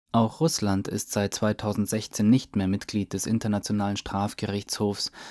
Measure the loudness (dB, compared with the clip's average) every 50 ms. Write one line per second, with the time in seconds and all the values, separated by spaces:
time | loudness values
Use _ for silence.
0 | _ _ 2 2 2 2 2 0 0 0 2 0 0 2 2 0 0 -2 -2 -4
1 | -4 -2 0 0 0 0 0 0 0 0 0 0 -2 -2 0 0 0 0 -2 -4
2 | -4 -4 -2 2 6 6 6 6 4 0 -2 0 0 2 0 -2 -2 -2 -2 -2
3 | -2 -2 -2 -4 -2 0 0 0 0 0 0 0 0 0 0 0 0 0 -2 -4
4 | -4 -4 -2 0 0 -2 -2 -4 -4 -4 -2 -4 -4 -4 -2 0 0 0 0 -2
5 | -4 -8 -8 -12 -18 -18